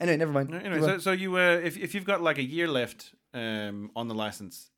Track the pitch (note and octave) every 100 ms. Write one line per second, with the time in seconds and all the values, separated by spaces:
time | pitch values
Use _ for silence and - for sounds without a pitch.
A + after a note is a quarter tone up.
0 | E3 D3+ D#3+ C#3+ C3+ E3+ G3+ D#3+ D#3 F#3+
1 | F#3+ F#3 F#3+ F#3 F3+ F3 E3+ F3 F3+ G3+
2 | F#3+ F#3+ E3+ C#3+ B2+ D#3+ E3+ C3+ A#2 -
3 | - _ _ B2 A2+ G#2+ G#2 G2+ G#2 A#2
4 | A#2 A2 G#2+ - F#2+ - -